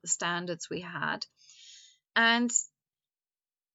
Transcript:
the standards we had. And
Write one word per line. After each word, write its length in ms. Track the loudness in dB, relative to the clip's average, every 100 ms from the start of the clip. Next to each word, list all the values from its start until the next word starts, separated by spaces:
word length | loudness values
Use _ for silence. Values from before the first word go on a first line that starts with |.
the 60 | -4
standards 640 | -2 -2 -2 -4 -8 -8
we 120 | -8
had. 440 | -8 -6 -6 -6 -10 _ -20 -20 -20 -20 -20 _ _ 2
And 360 | 4 4 2 0 -2 _ _ _ _ _ _ _ _ _ _